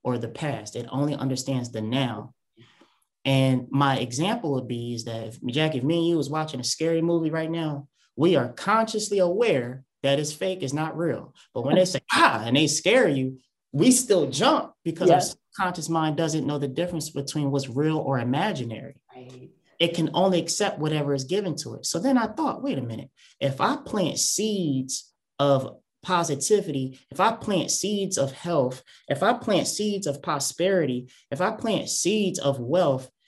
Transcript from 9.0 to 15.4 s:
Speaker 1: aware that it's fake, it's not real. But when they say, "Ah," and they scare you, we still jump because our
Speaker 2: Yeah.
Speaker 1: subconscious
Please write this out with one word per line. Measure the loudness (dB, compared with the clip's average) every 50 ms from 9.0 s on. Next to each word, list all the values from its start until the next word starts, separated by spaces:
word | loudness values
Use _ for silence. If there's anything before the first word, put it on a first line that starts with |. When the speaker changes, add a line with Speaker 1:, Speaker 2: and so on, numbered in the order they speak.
| -4 -2 2 2
Speaker 1:
aware | 2 2 2 2 2 2 2 0 0 -4 -8 -12 -16 _ _ -2
that | 0 2 2 2
it's | 0 -4
fake, | -4 -4 -4 -4 -2 -4
it's | -4 -4
not | -2 -2 -4 -4 -4
real. | -2 -2 -2 -2 -4 -8 -14 _ _ -20 _
But | -8 -4 0
when | 2 4
they | 4 4
say, | 4 2 -4 _ 0
"Ah," | 2 4 4 4 4 2 0
and | 2 4
they | 4 4
scare | 4 2 2 4 6 6 6 6 4
you, | 2 2 0 -2 -4 -8 _ _ _ _ _ _
we | 0 4 6 8
still | 6 6 6 4 4 4 4 2
jump | 0 2 4 4 4 4 0 -4 _ _ -6
because | -6 -4 4 6 6
our | 6 6
Speaker 2:
Yeah. |
Speaker 1:
subconscious | 4 0 -6 _